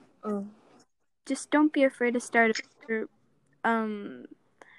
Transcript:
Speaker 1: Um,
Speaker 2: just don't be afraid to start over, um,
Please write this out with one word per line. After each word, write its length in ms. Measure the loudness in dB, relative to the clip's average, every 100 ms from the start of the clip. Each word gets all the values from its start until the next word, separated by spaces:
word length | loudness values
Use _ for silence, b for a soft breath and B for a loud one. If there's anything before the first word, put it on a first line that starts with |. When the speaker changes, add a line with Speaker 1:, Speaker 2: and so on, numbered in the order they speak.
| -6 _ -8
Speaker 1:
Um, 240 | -6 -8 -14 _ -20 _ _ _ _ -8
Speaker 2:
just 240 | -8 0
don't 200 | 4 4
be 120 | 4
afraid 320 | 2 2 -2 -2
to 40 |
start 400 | 0 4 4 2 -8 _
over, 240 | -8 -6 -6 _ _ _ _ _
um, 640 | -2 0 -2 -6 -12 -16 -18 -20 _ _ b